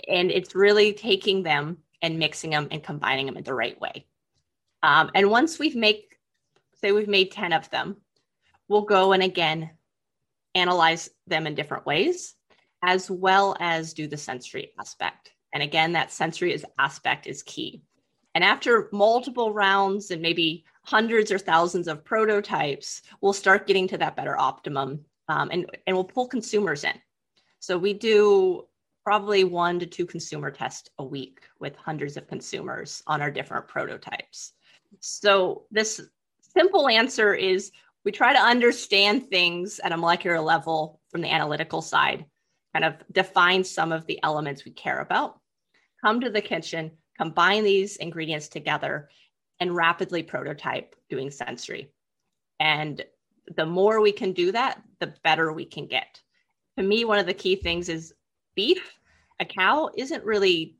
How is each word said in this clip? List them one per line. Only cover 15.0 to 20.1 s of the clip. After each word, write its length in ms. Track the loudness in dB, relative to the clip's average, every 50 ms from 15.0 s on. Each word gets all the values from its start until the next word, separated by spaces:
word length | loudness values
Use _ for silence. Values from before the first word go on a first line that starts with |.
| -6 -6 -6 _ _ _ _ _ _ _ -6
And 60 | -4
again, 320 | -4 0 0 0 0 2 0
that 180 | -2 -2 -4
sensory 400 | -4 -4 -4 -4 -2 -2 -2 -2
is, 140 | -2 -4 -6 -10 _ -2
aspect 480 | -2 -2 -2 -6 _ -4 -4 -4 -6
is 160 | -14 -14 -14 -16
key. 400 | -14 -12 -12 -12 -12 -14 -18 _ _ _ _ _ _ _ _ _ _ _
And 100 | 0 2
after 460 | 2 2 0 2 2 2 2 2 -2
multiple 640 | 0 2 4 4 4 2 -2 -4 -4 -4 -2 -2 0
rounds 560 | 0 2 2 4 2 2 0 -2 -4 -6
and 100 | -8